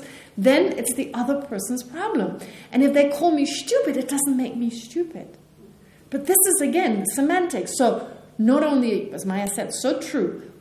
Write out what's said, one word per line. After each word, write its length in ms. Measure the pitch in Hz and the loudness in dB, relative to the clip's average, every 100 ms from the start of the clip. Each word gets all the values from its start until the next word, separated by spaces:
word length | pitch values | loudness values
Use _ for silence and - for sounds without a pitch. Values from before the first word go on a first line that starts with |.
| - - - - | -10 -18 -14 2
then 400 | 247 294 370 - | 4 6 2 0
it's 160 | 226 | -4
the 180 | - - | -4 -6
other 260 | 233 247 277 | -4 -2 -2
person's 440 | - 202 - 247 | -4 -8 -6 -6
problem. 540 | - 320 427 320 185 - - - - | -6 -8 -2 -2 -2 -6 -14 -18 -4
And 100 | 247 | 2
if 100 | 277 | 4
they 180 | 285 285 | 6 4
call 200 | - 339 | 4 2
me 160 | 302 277 | 4 0
stupid, 500 | - - 539 554 247 | -2 0 2 2 -2
it 120 | 262 | -2
doesn't 280 | 277 285 254 | -2 0 0
make 200 | 254 233 | 0 -2
me 120 | 233 | -4
stupid. 680 | - - 339 339 - - - - - - - - - - | -4 -8 -4 -4 -8 -16 -20 -20 -20 -20 -20 -20 -20 -8
But 180 | 269 294 | -4 2
this 120 | 370 403 | 2 4
is, 140 | 330 | 2
again, 440 | 285 320 349 202 185 | 2 2 2 0 -2
semantics. 640 | - 285 359 349 214 - - | 0 2 2 0 -2 -4 2
So 320 | 240 - - - - - | 2 2 -6 -16 -14 0
not 260 | 220 285 | 4 4
only, 480 | 302 277 240 196 - | 4 2 2 0 -4
as 120 | 185 | -6
Maya 240 | 190 190 202 | -4 -4 -4
said, 240 | - - | -4 -6
so 280 | - 254 - | -2 -2 -2
true, 500 | - 285 180 - - - | -2 -2 -2 -4 -16 -20